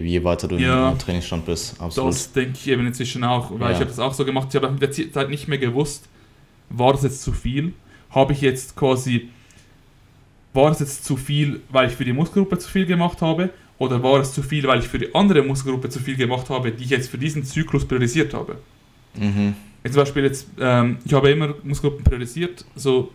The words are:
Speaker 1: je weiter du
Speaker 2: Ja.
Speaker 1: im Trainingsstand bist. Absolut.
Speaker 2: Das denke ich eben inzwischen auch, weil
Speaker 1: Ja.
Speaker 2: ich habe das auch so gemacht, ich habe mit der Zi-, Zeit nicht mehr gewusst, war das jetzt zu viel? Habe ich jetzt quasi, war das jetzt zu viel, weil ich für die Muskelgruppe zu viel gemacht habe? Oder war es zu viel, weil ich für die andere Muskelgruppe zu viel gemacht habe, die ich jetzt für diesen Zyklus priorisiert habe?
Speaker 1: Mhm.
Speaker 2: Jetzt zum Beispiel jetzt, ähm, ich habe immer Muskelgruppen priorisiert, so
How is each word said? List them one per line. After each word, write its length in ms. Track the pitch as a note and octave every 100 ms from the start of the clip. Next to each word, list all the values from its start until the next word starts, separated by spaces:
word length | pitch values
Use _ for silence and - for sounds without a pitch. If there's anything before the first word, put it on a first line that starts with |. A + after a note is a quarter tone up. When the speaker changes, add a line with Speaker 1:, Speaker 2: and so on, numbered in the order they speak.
Speaker 1:
je 220 | E2 F2
weiter 240 | F2 E2+ -
du 80 | F2+
Speaker 2:
Ja. 340 | B2+ B2+ C3
Speaker 1:
im 60 | C3
Trainingsstand 460 | - F2 - E2+ E2
bist. 340 | E2 - -
Absolut. 320 | E2+ E2+ -
Speaker 2:
Das 180 | - -
denke 220 | C3+ B2+
ich 140 | C3 C#3
eben 180 | B2 A#2+
inzwischen 360 | A#2+ B2 B2+
auch, 280 | A#2+ B2 -
weil 80 | G#2+
Speaker 1:
Ja. 100 | A#2+
Speaker 2:
ich 40 | F2
habe 80 | C3
das 120 | -
auch 140 | C3
so 100 | C3+ C3+
gemacht, 220 | C3+ C3+
ich 60 | C#3+
habe 160 | C3
mit 100 | C#3
der 100 | C#3
Zi-, 200 | D3+ -
Zeit 180 | C#3+ C#3
nicht 180 | C#3+ -
mehr 100 | C#3
gewusst, 500 | B2 B2+ D#3 - - _ - _ _ _ -
war 240 | A#2 B2+
das 100 | C#3
jetzt 180 | C3+ C3
zu 100 | -
viel? 420 | - B2 C3+ E3 - - - -
Habe 220 | C3 C3+
ich 80 | C#3
jetzt 340 | C3+ C3 - -
quasi, 540 | C#3 B2 B2+ A#2+ A#2 - - - - - _ _ _ _ _ _ _
war 160 | C3+ D3+
das 100 | D#3
jetzt 260 | C#3 - -
zu 120 | C3
viel, 440 | C#3 D3 C#3+ - -
weil 200 | C3 B2
ich 60 | -
für 100 | B2
die 80 |
Muskelgruppe 440 | B2+ E3+ G3+ G3 F3+
zu 120 | -
viel 160 | F#3+ F3+
gemacht 360 | F3 E3+ -
habe? 280 | D#3+ D#3+ F3+ - - -
Oder 240 | C3 B2
war 200 | C3 C3+
es 120 | C3+
zu 80 | -
viel, 240 | C#3 D3+ C3+
weil 120 | A#2+
ich 80 | A#2+
für 120 | B2+
die 140 | -
andere 300 | D#3+ G3+ D#3
Muskelgruppe 460 | C3+ C3+ C3+ B2+ A#2+
zu 100 | C3+
viel 160 | C#3 C3
gemacht 340 | A#2+ B2 -
habe, 220 | C3 A#2+
die 140 | A2+ B2
ich 40 |
jetzt 180 | C3+ -
für 80 | B2
diesen 260 | D#3 D3+
Zyklus 420 | C3+ D3+ - C#3+ -
priorisiert 480 | B2+ A#2+ D3+ C#3
habe? 240 | A2 - - - _ _ _ _ -
Speaker 1:
Mhm. 380 | G#2 G2+ G2+ G2+ - -
Speaker 2:
Jetzt 100 | B2
zum 80 | C3+
Beispiel 220 | C#3 C#3+
jetzt, 240 | C#3 C3+ - -
ähm, 380 | B2+ B2 A#2+ B2
ich 100 | -
habe 160 | C#3 C#3
immer 240 | D3 D3+ D3
Muskelgruppen 420 | C#3+ C#3+ D3 C#3+ C#3
priorisiert, 580 | B2 A#2+ D#3 F3 - - B2+
so 360 | C3+ B2+ B2